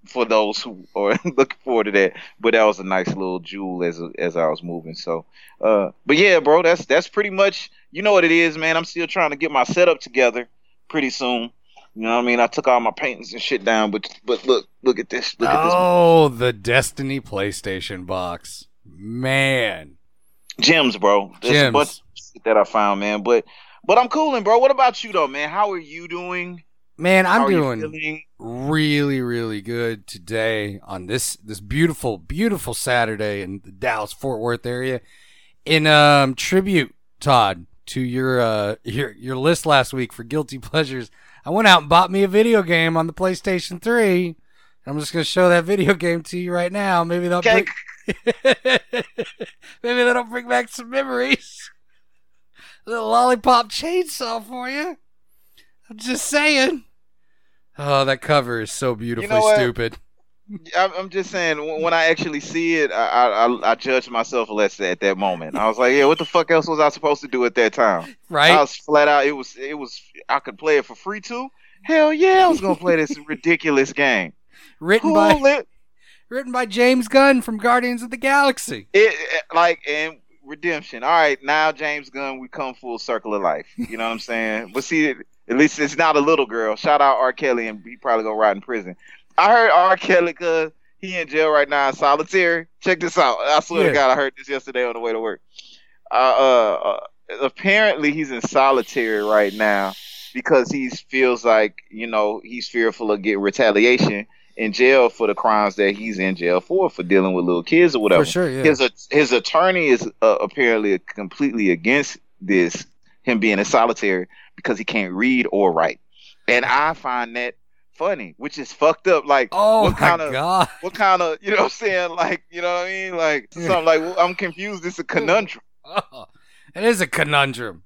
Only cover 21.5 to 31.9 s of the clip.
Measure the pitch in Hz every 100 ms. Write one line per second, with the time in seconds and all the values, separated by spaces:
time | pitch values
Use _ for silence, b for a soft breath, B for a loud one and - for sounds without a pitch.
21.5 | 143 139 139 - - _ - - - 113
22.5 | 107 98 110 104 98 104 104 101 120 -
23.5 | b b b - 220 247 294 311 254 202
24.5 | 233 262 269 254 202 226 190 143 139 151
25.5 | 175 208 185 151 160 170 175 180 180 175
26.5 | 175 _ _ _ - 175 190 185 214 220
27.5 | 180 139 113 156 156 156 156 _ _ 113
28.5 | 123 135 156 151 147 143 135 123 120 113
29.5 | 107 98 117 117 110 - 101 87 110 110
30.5 | 110 104 98 - 95 90 123 - - 107
31.5 | 104 104 139 165